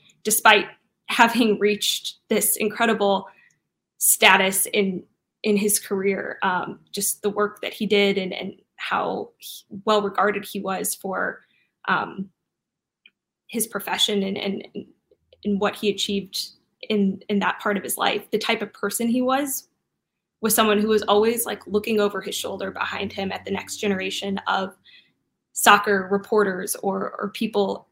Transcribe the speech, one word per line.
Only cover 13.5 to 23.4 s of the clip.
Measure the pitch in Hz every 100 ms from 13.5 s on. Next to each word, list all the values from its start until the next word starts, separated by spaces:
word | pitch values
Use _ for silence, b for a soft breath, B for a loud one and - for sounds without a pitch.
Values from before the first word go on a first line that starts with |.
| 233 -
profession | - - - - 202
and, | 190 196
and, | 196 190 - - - _ _ _ _ _
and | 208 196
what | 202 -
he | 208
achieved | 196 - 202 190 - - - _ _ -
in, | 214 196 190 -
in | 202
that | 175 -
part | 214 202
of |
his | 127 -
life, | 202 - -
the | 208
type | - 220
of | 202
person | - 202 - 233
he | 247
was, | 254 262 285 - - _ _ _ _ _ _ _
was | 220 220
someone | 220 208
who | 214
was | 214
always, | 202 208 220 233 233
like, | 208 -
looking | 202 214 214
over | 202 196
his | -
shoulder | - 170 190 190
behind | 185 - - 202
him | - 196
at | 185